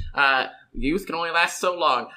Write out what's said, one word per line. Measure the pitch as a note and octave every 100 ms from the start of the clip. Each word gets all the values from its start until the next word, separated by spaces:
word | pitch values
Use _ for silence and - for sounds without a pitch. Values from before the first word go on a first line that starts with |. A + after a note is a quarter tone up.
| -
Uh, | - C#3 C3 - - _
youth | - B2+ F3+ F#3+
can |
only | D#3+ E3+
last | E3 F3 -
so | F#3 F3
long. | D#3 B2 A#2